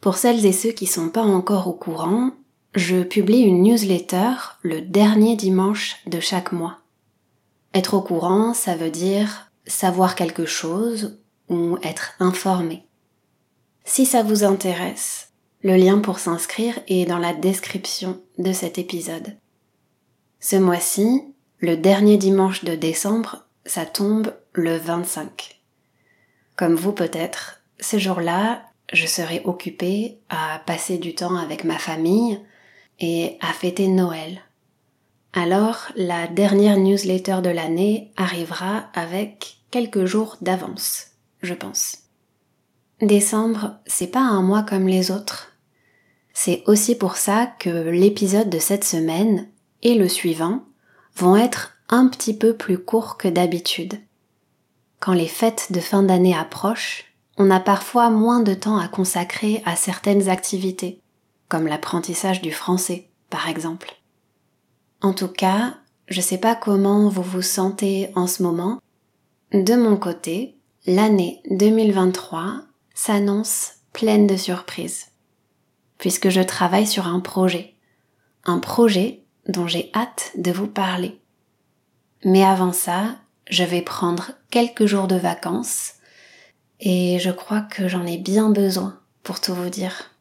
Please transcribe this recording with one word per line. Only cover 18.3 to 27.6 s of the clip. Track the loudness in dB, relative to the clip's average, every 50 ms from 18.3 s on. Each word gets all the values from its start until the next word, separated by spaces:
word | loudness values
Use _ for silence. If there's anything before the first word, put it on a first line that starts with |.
| _ -4
de | -2 -2 -2
cet | -2 -4 -6 -6
épisode. | -8 -8 -6 -6 -8 -8 -8 -10 -10 -12 -14 -16 _ _ _ _ _ _ _ _ _ _ _ _ _ _ _ _ _ _ _ _ _
Ce | -6 0 2
mois-ci, | 4 4 4 2 0 -2 -4 0 2 2 2 2 2 0 -4 -20 _ _ _ _ _ -2
le | -2 -2
dernier | 2 4 4 4 6 8 6 6
dimanche | 6 6 4 4 4 4 2 0 -2 -4
de | -4 -4
décembre, | -2 -2 -4 -2 -2 -2 -2 -2 -2 -2 -4 -10 -16 _ _ _ _ _
ça | -10 -8 -6 -6
tombe | -6 -4 -2 0 0 2 0 0 -2 -6 -10 _ _ _
le | -2 -2 0 -2 -2
vingt-cinq. | -2 -4 -4 -4 -4 -6 -6 -8 -10 -12 -14 -16 -18 -18 -20 _ _ _ _ _ _ _ _ _ _ _ _ _ _ _ _ _ _ _ _
Comme | -2 0 2 2
vous | 2 0 -2 -2
peut-être, | -2 -4 -4 -4 -6 -6 -6 -8 -10 -14 -14 -18 _